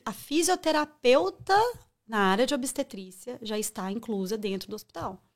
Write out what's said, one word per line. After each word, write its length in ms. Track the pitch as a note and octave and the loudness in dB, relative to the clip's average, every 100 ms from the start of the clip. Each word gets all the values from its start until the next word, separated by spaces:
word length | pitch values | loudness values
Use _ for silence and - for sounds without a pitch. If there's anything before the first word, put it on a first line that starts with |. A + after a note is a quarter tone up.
| - | -8
a 60 | |
fisioterapeuta 1400 | G3+ - D4+ E4 F4+ E4 D4+ D4+ _ B3 C4+ F#4 - - G4 A#4+ A#4+ - _ - | -10 -2 0 2 2 2 0 0 _ 4 6 4 -2 2 4 4 -2 -14 _ -4
na 120 | A3 | 2
área 280 | G3 G3 B3+ | 4 4 2
de 80 | |
obstetrícia 840 | C#4+ C4 - - G3 F#3 - B3 B3 | 0 -2 -4 -6 -8 -14 -14 -14 -12
já 160 | G#3+ G#3+ | -6 -6
está 320 | G#3+ - F#3+ | -6 -4 -4
inclusa 480 | G#3+ A3+ G3+ F#3 A3 | -4 -4 -4 -2 -4
dentro 300 | G#3 G3 - | -4 -6 -8
do 80 | G#3+ | -12
hospital. 440 | - - A3+ F#3+ _ | -12 -10 -10 -10 _